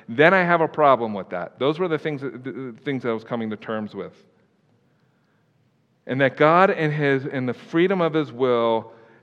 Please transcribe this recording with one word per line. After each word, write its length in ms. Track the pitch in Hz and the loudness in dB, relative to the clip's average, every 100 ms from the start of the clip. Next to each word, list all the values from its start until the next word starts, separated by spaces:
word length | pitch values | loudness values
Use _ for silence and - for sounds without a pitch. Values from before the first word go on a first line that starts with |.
| - | -8
then 260 | 117 160 | 2 4
I 100 | 190 | 4
have 180 | 175 170 | 2 2
a 80 | 156 | 0
problem 440 | - 147 120 113 | 2 4 4 0
with 160 | 101 90 | -6 -8
that. 280 | 90 87 - | -8 -8 -4
Those 200 | 131 156 | -2 -2
were 100 | 185 | -2
the 100 | 151 | -4
things 220 | 160 143 | -4 -6
that, 240 | 139 123 131 | -8 -10 -12
the, 60 | |
the 300 | 123 131 113 | -10 -12 -10
things 220 | 147 131 | -8 -4
that 60 | 120 | -4
I 40 | |
was 120 | 110 - | -4 -6
coming 240 | 120 110 | -6 -6
to 80 | 107 | -8
terms 360 | - 110 104 | -8 -8 -8
with. 220 | 101 82 - _ _ _ _ _ _ _ _ _ _ _ _ _ _ _ _ _ _ - | -10 -14 -16 _ _ _ _ _ _ _ _ _ _ _ _ _ _ _ _ _ _ -8
And 140 | 127 | 0
that 160 | 135 131 | 0 4
God 320 | 151 170 196 | 4 6 4
in 220 | 170 151 | 2 -2
his, 340 | 151 139 135 135 | 0 0 0 -2
in 200 | 139 127 | -4 -6
the 80 | |
freedom 460 | 117 - 165 185 190 | -6 -4 2 2 2
of 140 | 165 | 0
his 180 | 156 135 | 0 -2
will 640 | 120 131 120 117 113 113 - - _ | -2 0 2 2 0 -2 -14 -20 _